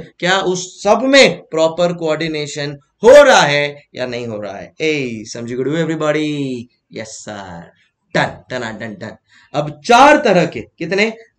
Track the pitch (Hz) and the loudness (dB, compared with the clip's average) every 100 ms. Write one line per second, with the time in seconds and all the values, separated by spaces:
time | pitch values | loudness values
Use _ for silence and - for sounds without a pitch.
0 | - _ 175 190 180 180 - - 202 214 | -4 _ -2 -2 -2 -4 -8 -4 0 0
1 | 262 277 214 170 - 160 160 160 175 170 | 4 4 4 0 -6 -2 0 0 -2 -2
2 | 160 151 165 151 147 151 143 143 _ _ | -4 -4 -4 -6 -8 -8 -10 -10 _ _
3 | 220 285 269 208 147 143 143 143 _ - | 8 8 8 6 4 2 -2 -6 _ -8
4 | 123 120 120 104 101 95 - - 156 151 | -6 -6 -8 -10 -10 -12 -16 -4 -2 -2
5 | 127 110 107 120 117 120 131 160 160 160 | -4 -8 -12 -12 -8 -6 -4 -2 -2 -2
6 | 151 151 151 147 135 123 120 _ _ - | -2 -2 -4 -4 -6 -8 -12 _ _ -16
7 | 107 - 107 101 95 85 82 _ _ _ | -14 -14 -14 -14 -14 -16 -18 _ _ _
8 | _ 156 131 - - 123 113 104 113 104 | _ -4 -4 -8 -12 -10 -8 -10 -12 -12
9 | 110 90 _ _ _ 143 147 - - 240 | -16 -16 _ _ _ -8 -8 -8 2 6
10 | 285 302 233 180 - 120 - _ 165 196 | 8 6 4 2 0 -4 -14 _ -6 -2
11 | 220 - - | -2 -4 -18